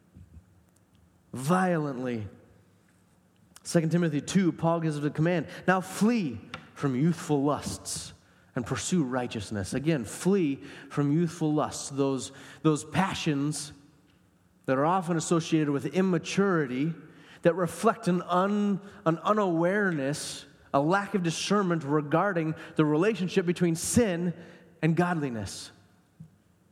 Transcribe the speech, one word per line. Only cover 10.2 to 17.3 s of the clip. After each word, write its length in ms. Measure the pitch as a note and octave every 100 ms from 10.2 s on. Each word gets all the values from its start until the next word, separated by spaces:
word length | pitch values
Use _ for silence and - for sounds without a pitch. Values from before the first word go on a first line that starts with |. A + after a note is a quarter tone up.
| F3+ G3 D#3 C3+ - - -
from 240 | - C#3+
youthful 400 | D3+ E3+ - D#3
lusts, 360 | D3+ A#2 - -
those, 440 | C#3 C#3 C3+ A#2 - - -
those 220 | D#3 C#3
passions 880 | - - F#3+ - - C#3+ C#3+ D#3 - - - _ _ _ _ _ _ _ -
that 120 | C3
are 80 | D3+
often 300 | F#3+ E3+ E3+
associated 540 | - E3+ D#3+ E3 D3
with 160 | C#3+ D3
immaturity, 1080 | F3+ F#3+ F3 - - G3 E3+ C#3 B2+ D#3 E3 - - -